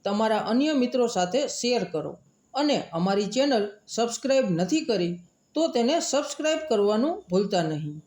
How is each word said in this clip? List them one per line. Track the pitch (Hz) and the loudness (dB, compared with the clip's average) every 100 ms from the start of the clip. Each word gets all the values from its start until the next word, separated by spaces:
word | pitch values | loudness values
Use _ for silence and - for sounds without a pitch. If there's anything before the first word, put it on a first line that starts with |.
તમારા | 202 208 226 214 | -2 0 2 0
અન્ય | 170 233 302 | 2 2 2
મિત્રો | 294 247 254 233 | 2 0 2 0
સાથે | 185 180 233 294 | 0 0 0 -2
શેર | - 240 240 | -2 0 0
કરો | 190 156 147 - _ _ _ | 0 -4 -6 -12 _ _ _
અને | 262 294 220 - | -2 0 0 -2
અમારી | 165 180 196 196 | -2 0 0 0
ચેનલ | 240 285 240 202 - _ | 0 2 2 -2 -8 _
સબસ્ક્રાઇબ | - 233 233 254 269 220 | -4 -2 -2 0 2 2
નથી | 165 180 311 | 0 0 0
કરી | 311 208 175 175 - _ _ | 0 -2 -2 -4 -12 _ _
તો | - 320 | -2 0
તેને | 254 233 330 | 2 2 0
સબસ્ક્રાઇબ | - 269 285 - 311 320 311 | 0 -2 -2 -4 -2 -2 0
કરવાનું | 220 202 214 285 392 - | 2 2 2 0 -2 -2
ભૂલતા | 180 202 185 | 0 2 0
નહીં. | 160 151 151 151 | 0 -2 -6 -10